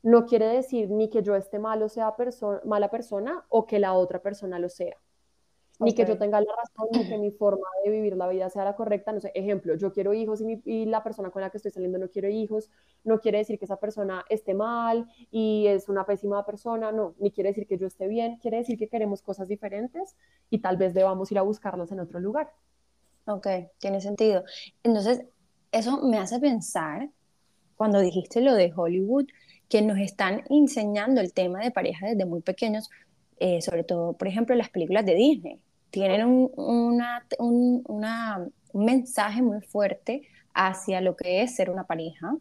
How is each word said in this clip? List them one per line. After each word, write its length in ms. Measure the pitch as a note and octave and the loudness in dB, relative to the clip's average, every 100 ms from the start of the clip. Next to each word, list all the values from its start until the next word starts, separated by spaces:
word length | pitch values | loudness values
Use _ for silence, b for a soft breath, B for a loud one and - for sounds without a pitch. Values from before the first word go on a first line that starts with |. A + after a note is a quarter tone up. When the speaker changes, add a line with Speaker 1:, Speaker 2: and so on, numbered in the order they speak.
Speaker 1:
no 220 | A3+ A#3 A#3 | 8 8 8
quiere 200 | A#3 A3 | 2 4
decir 420 | B3 C4 B3 G#3 | 2 0 -2 0
ni 200 | G#3 G#3+ | 0 2
que 140 | A3+ | 0
yo 120 | G3 G3 | 2 0
esté 240 | G3 G#3 | -2 -6
mal 220 | A3 A3 | -4 -2
o 60 | G#3+ | -2
sea 260 | A3+ A3 G#3+ | -2 -4 -2
perso-, 460 | B3 B3 G#3+ G3+ - | -6 -4 -6 -6 -2
mala 240 | G#3 G3+ | 0 0
persona 560 | A3+ A#3 G3+ G#3 B3 - | -2 -6 -6 -4 -8 2
o 160 | A3 A3 | 2 2
que 140 | G#3 | 2
la 140 | G3 | 4
otra 280 | F#3 F3+ F3+ | 4 2 -2
persona 380 | G3+ G3+ F#3+ F3+ | -6 -6 -8 -6
lo 100 | F3 | -6
sea. 260 | F3+ F3 - _ _ _ _ _ _ _ _ | -6 -8 -8 _ _ _ _ _ _ _ _
Ni 140 | A3+ | 0
que 120 | A3+ A3 | 4 2
Speaker 2:
Ok. 20 | |
Speaker 1:
yo 100 | G#3+ | 2
tenga 240 | G#3 G#3 | 2 2
la 60 | G#3 A3+ | 2 -2
razón, 300 | A#3+ - A3 | -8 -6 -2
ni 140 | A#3+ F#3+ | 0 0
que 120 | G#3+ | -2
mi 100 | G#3 | -4
forma 380 | G#3 G#3 G3 F#3 F#3+ | 0 2 2 -4 -2
de 80 | G3+ | -2
vivir 260 | G#3+ G#3 F#3 | 0 0 -2
la 100 | F3+ | -2
vida 220 | F#3 F#3 | -2 -4
sea 140 | G3+ G3 | -2 -4
la 100 | G3+ | -2
correcta. 360 | A3 G#3 G3+ | -2 -2 -2
No 80 | G#3+ | -6
sé, 120 | F#3+ F#3+ | -6 -6
ejemplo, 400 | G3 G3 E3 D#3+ | -2 -2 -2 -2
yo 180 | G3 | -2
quiero 200 | F#3+ G3 | -2 0
hijos 280 | G#3+ A3 G#3+ | 0 -2 -4
y 40 | A3 | -4
mi, 160 | A3+ - | -6 -4
y 200 | A3+ A3 | -4 0
la 180 | A3 | -2
persona 260 | A3 A3 F#3+ | -4 -8 -8
con 120 | G3 | -6
la 80 | F#3+ | -8
que 60 | G#3 | -8
estoy 140 | G3+ | -10
saliendo 280 | F#3+ F3+ F#3 | -6 -4 -4
no 100 | F3+ | -6
quiere 220 | G3+ G3 | -4 -2
hijos, 380 | G#3+ G#3+ G#3+ A3 _ _ _ | -2 -2 -4 -6 _ _ _
no 160 | A3 A3 | 0 2
quiere 180 | A3 G#3 | 2 0
decir 200 | G#3+ G#3+ | 0 -6
que 60 | G3 | -6
esa 120 | G3 | -6
persona 480 | G#3 G#3+ G3 F#3 - | -6 -4 -4 -6 -4
esté 260 | A3 G#3 G3 | -4 -2 -2
mal 500 | A3 A#3 A#3 A#3 A#3 B A#3+ | -2 -2 0 0 -2 B -8
y 380 | A3+ A3 G#3+ G#3 | -2 0 4 4
es 200 | G3 F#3+ | 4 0
una 160 | G3 F#3+ | -2 0
pésima 380 | G3+ G3+ G3+ G3+ | -2 0 -4 -4
persona, 460 | G#3 A#3+ A3+ A3 | -8 -6 -4 -2
no, 220 | A3 G3 - | -2 -4 -2
ni 120 | G3+ | -4
quiere 180 | G3+ G3+ | 0 -2
decir 160 | G3+ G#3 | -2 -4
que 100 | F#3 | -4
yo 80 | F#3+ | -6
esté 220 | - F#3+ | -6 -4
bien, 300 | A3 A#3 A#3 | -2 -4 -4
quiere 200 | A#3+ A3+ | -4 -4
decir 200 | A#3+ A3+ | -2 -4
que 80 | A3 | -4
queremos 320 | A#3 G#3+ G3 | -2 -2 -4
cosas 260 | - G3 F#3 | -6 -8 -6
diferentes 680 | G#3 G#3 G3+ B3 D#4+ F#4+ _ _ _ _ | -6 -6 -8 -8 -8 -12 _ _ _ _
y 100 | A3 | -2
tal 180 | F#3 F#3 | 0 0
vez 180 | F#3+ F3 | 2 4
debamos 360 | F#3+ F#3 G3 | 2 2 -2
ir 60 | G3+ | 0
a 60 | |
buscarlas 480 | G3 G#3+ G3+ F#3 E3+ | 0 -2 -4 -6 -8
en 80 | F#3+ | -8
otro 200 | F3 F3 | -8 -6
lugar. 320 | F#3+ C4 D4+ _ _ _ _ _ _ _ - | -4 -4 -6 _ _ _ _ _ _ _ -8
Speaker 2:
Ok, 220 | G3+ G3+ F#3 F3 _ | -4 -2 -4 -4 _
tiene 220 | G3 G3 | -4 -4
sentido. 420 | G3 G#3 A3 F#3+ F#3 B B _ | -4 2 4 4 -2 B B _
Entonces, 420 | A#3 A3 G3+ B3 - _ _ _ _ | 2 2 2 0 -2 _ _ _ _
eso 300 | A3+ A3+ C#4 | -2 0 0
me 160 | C4+ A3 | 2 2
hace 220 | F#3+ A#3+ | 0 0
pensar, 680 | C#4+ A#3 E3 F#3 D#3 D#3 C#4+ _ _ _ _ _ _ _ | 2 2 -2 -4 -4 -6 -10 _ _ _ _ _ _ _
cuando 240 | G#3+ G3+ | 2 4
dijiste 420 | F#3 F3+ F3+ A#3 | 4 0 -2 2
lo 140 | C4 A3+ | 4 6
de 180 | F3 E3 | 4 2
Hollywood, 520 | E3+ F3+ G3 C4+ C#4 b b b _ | 0 0 2 0 0 b b b _
que 120 | G#3+ | 2
nos 160 | G#3+ G3 | 4 2
están 440 | G3 - G3 G3+ - | -2 -2 -2 -2 2
enseñando 720 | D4 C#4+ - G#3 G#3 A3 C4 | 6 6 4 -2 0 2 2
el 120 | F#3 | 2
tema 260 | - F3+ F#3 | 0 -2 -2
de 120 | A#3 | -2
pareja 360 | G#3+ - D#3+ G3 | -2 -2 -4 -4
desde 180 | A3+ F#3 | -2 -2
muy 160 | E3+ | -2
pequeños, 480 | F3 F#3 A3+ G#3+ A3 b b _ _ _ | -4 -2 -2 -2 -6 b b _ _ _
eh, 220 | F#3 F3 | 0 0
sobre 220 | E3 E3+ | 0 -4
todo, 300 | E3+ F3 E3+ | -2 -2 -2
por 140 | E3+ F#3+ | -4 -4
ejemplo, 280 | F#3+ A#3 B3 | -2 2 2
las 140 | A3 | 0
películas 360 | F#3+ D#3+ G3 G3+ | -4 0 0 4
de 100 | F3 | 4
Disney. 440 | C4+ C4 E3+ - _ _ _ | 4 4 -4 -16 _ _ _
Tienen 360 | - G3 G3 A#3 | -2 0 2 4
un, 260 | B3+ B3+ - | 4 4 0
una, 720 | - A#3 A#3 A#3+ A#3+ A#3+ _ - | -2 0 2 2 0 -6 _ -4
un, 440 | A#3+ A#3+ B3 B3 B3 | 2 4 4 2 -2
una, 600 | G#3+ G#3+ A3+ A3+ G3+ F3 _ _ | -6 -4 -4 -4 -6 -8 _ _
un 120 | G3 G#3+ | 0 4
mensaje 560 | C4 B3 - G#3 G#3+ | 2 0 -2 -2 2
muy 200 | B3 G#3 | 0 0
fuerte 600 | - G#3 G3+ - - C4 b b b | -4 -2 0 -2 -6 -8 b b b
hacia 480 | - F#3+ F#3 - F#3 | 0 0 0 -2 0
lo 140 | F#3 F3 | 0 -2
que 260 | F3+ F#3 | -2 0
es 140 | B3 - | 0 0
ser 140 | F#3 | -2
una 160 | F3+ - | -2 -4
pareja. 500 | E3 E3 D#3+ E3 D4+ | -6 -6 -10 -6 -6